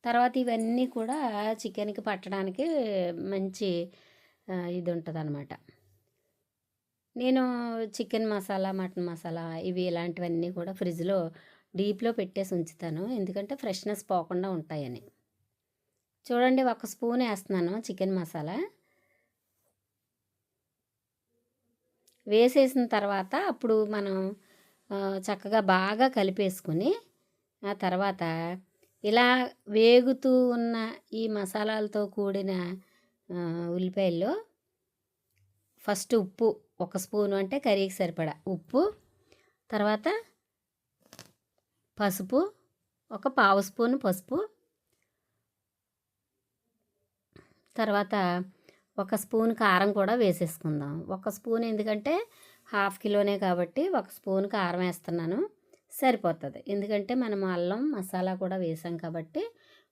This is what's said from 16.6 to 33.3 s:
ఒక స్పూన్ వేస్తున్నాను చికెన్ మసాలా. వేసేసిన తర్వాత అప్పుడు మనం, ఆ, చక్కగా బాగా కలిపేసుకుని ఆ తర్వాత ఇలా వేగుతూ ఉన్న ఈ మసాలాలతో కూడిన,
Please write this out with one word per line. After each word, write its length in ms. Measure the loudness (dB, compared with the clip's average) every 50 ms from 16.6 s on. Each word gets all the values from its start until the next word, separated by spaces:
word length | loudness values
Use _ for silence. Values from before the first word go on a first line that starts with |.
| 4
ఒక 220 | 2 0 -2 -6
స్పూన్ 360 | -12 -8 _ -2 0 2 2
వేస్తున్నాను 560 | 2 0 0 -4 -4 -2 0 0 0 0 -2
చికెన్ 380 | -4 -6 -8 -4 -2 -2 0 0
మసాలా. 540 | -2 -4 -4 -6 -6 -6 -4 -4 -4 -6 -6 _ _ _ _ _ _ _ _ _ _ _ _ _ _ _ _ _ _ _ _ _ _ _ _ _ _ _ _ _ _ _ _ _ _ _ _ _ _ _ _ _ _ _ _ _ _ _ _ _ _ _ _ _ _ _ _ _ _ _ _ _ _ _ _ _ _ _ _ _ _ _
వేసేసిన 580 | 4 6 6 6 8 8 6 6 6 4 2 2
తర్వాత 500 | 2 0 0 0 0 -2 -2 -2 -2 -4
అప్పుడు 500 | -2 -2 -2 -4 -2 0 2 2 2 2
మనం, 500 | 0 -2 -2 -2 -2 -2 -2 -2 -4 -6 -8 _ _ _ _ _ _ _ _ _ _
ఆ, 300 | -6 -4 -2 -4 -4 -4 -4 -6
చక్కగా 280 | -6 -6 -2 2 2 2
బాగా 480 | 4 6 4 4 4 0 2 2 2
కలిపేసుకుని 880 | 4 4 2 0 0 0 0 0 0 -2 -4 _ -2 -2 0 2 2 0 0 -4 _ _ _ _ _ _ _ _ _ _ _ -6 -6
ఆ 40 | -4
తర్వాత 840 | -2 -2 -2 0 0 0 -2 -2 -2 -4 -4 -2 -4 -4 -4 -6 -8 -12 _ _ _ _ _ _ _ -2
ఇలా 460 | 2 4 6 6 6 4 4 2 -2 -6 _ _
వేగుతూ 840 | 0 4 6 8 10 10 8 8 6 0 2 4 4 6 6 6 4
ఉన్న 440 | 2 0 0 0 0 -2 -4 -6 -8 -12 _ _ -6
ఈ 140 | -4 -2
మసాలాలతో 800 | -2 -2 -2 -2 -2 -2 -2 -2 0 0 -2 -2 -2 -2 -2 -2
కూడిన, 720 | -2 -2 -2 -2 0 0 -2 -2 -2 -2 -2 -2 -4 -8 -10 _ _ _ _ _ _ _ _ _ -8